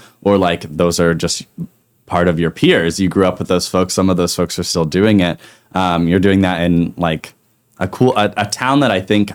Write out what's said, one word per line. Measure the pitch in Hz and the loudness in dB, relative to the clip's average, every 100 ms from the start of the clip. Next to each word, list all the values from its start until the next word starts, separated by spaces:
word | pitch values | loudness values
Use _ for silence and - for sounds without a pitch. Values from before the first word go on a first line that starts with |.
| - _ | -18 _
or, | 101 101 | 0 2
like, | 90 85 | 2 -2
those | 82 78 87 85 | -6 -2 0 2
are | 85 | 0
just | 82 82 - - - - _ _ _ - | 0 -2 -6 -10 -14 -14 _ _ _ -6
part | 87 90 | 0 0
of | 82 | 0
your | 82 | -2
peers. | - 170 143 85 85 | 0 2 2 0 -2
You | 95 | -2
grew | 90 92 | 2 0
up | 90 | 0
with | - | -2
those | 90 - | -2 0
folks. | 92 92 | -2 -2
Some | - 95 | 0 0
of | 90 | 2
those | 87 - | 0 -2
folks | 85 - | -4 -4
are | |
still | 87 87 80 | -4 -2 0
doing | 87 110 101 | 2 4 4
it. | 87 - - - _ 90 | 2 -2 -12 -20 _ -2
Um, | 92 85 85 | 0 0 2
you're | 90 | 2
doing | 98 95 | 4 2
that | 95 87 | 2 0
in, | 87 85 85 - | 0 0 0 -2
like, | 85 80 - _ _ _ _ - | -4 -4 -8 _ _ _ _ -8
a | 95 | -6
cool, | - 127 107 | 0 2 2
a, | 104 - | 0 -2
a | 104 | -6
town | - 127 139 | -4 -2 0
that | 127 | 0
I | 95 | 0
think | 95 104 101 | 0 0 0